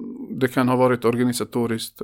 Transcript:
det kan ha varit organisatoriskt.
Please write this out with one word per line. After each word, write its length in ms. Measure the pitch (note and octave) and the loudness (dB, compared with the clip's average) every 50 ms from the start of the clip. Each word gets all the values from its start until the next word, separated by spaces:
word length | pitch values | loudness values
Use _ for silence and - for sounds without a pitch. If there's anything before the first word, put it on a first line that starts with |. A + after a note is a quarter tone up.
| - - - - - - | -14 -14 -12 -12 -12 -10
det 180 | - - C3 | -4 -2 -2
kan 220 | B2 - C#3 B2+ B2 | 0 0 0 2 2
ha 60 | B2+ | 4
varit 300 | B2 B2+ B2+ B2 A#2+ - | 4 4 4 4 2 2
organisatoriskt. 960 | A2+ A#2+ A#2+ B2+ B2+ A#2+ - G#2+ - - B2 A#2 A2+ A2+ A2+ - - - - | 0 2 2 2 0 0 -2 -6 -4 -2 -2 0 0 -2 -4 -6 -10 -10 -12